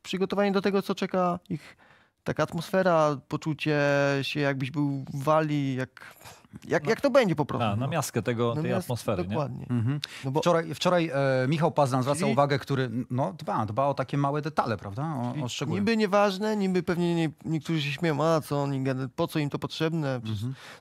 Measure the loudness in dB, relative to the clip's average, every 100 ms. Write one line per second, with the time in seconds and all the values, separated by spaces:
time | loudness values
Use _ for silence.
0 | -8 -4 -2 0 2 2 2 0 -2 -4
1 | -2 0 0 -2 -6 -8 -10 -20 -20 -20
2 | _ _ -6 0 0 -2 -2 2 4 6
3 | 4 2 -4 -6 -4 -2 0 2 4 4
4 | 2 2 -2 0 0 0 -4 -2 -2 -2
5 | -6 -4 2 2 2 0 -2 -2 -4 -8
6 | -20 -20 -20 -20 -20 -14 -2 -2 0 0
7 | 4 6 4 2 0 0 0 0 0 -2
8 | -2 -2 -2 0 0 0 0 -2 -2 -4
9 | -2 -2 -2 -4 -4 -6 -4 0 0 -2
10 | -6 -8 -2 0 4 2 0 -2 2 4
11 | 2 2 2 2 2 2 2 4 2 4
12 | 2 2 2 4 4 2 0 -2 -2 -4
13 | -4 -2 -2 -4 -4 -2 -2 0 0 0
14 | -2 0 0 0 -4 -2 0 -2 -4 -8
15 | -6 -4 -4 -4 -6 -4 -4 0 2 2
16 | 4 4 4 2 -2 0 0 0 0 0
17 | 2 2 0 -2 -4 -4 -2 -2 -2 -2
18 | 0 2 2 2 0 -2 0 0 -2 -2
19 | -4 -2 -2 0 -2 -2 -6 -2 -2 0
20 | -2 -4 -4 -4 -4 -8 -14 -18